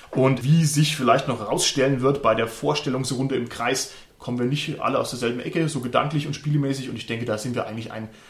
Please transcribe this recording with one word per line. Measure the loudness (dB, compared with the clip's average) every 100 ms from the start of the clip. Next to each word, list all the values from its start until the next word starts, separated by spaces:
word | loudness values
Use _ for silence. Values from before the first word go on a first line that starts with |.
| -6
Und | 2 4 4
wie | 4 6 6
sich | 4 2 2
vielleicht | 4 4 4
noch | -4 -2
rausstellen | 0 0 2 2 4
wird | 2 2
bei | 2 2
der | 0
Vorstellungsrunde | -2 -2 -2 -2 -4 -2 -2 -2 -2
im | -4
Kreis, | -4 -2 -2 -4 -12 -20 _
kommen | -6 -2
wir | 0
nicht | 0 -4 -4
alle | -2 0
aus | -2
derselben | -2 -2 -2
Ecke, | -4 -2 0
so | -2
gedanklich | 0 0 2 -2 -4
und |
spielemäßig. | -4 0 0 2 -2 -4
Und | -8
ich | -8
denke, | -6
da | -4 -4
sind | -2 -4
wir | -4
eigentlich | -8 -10
ein | -10 -12 -14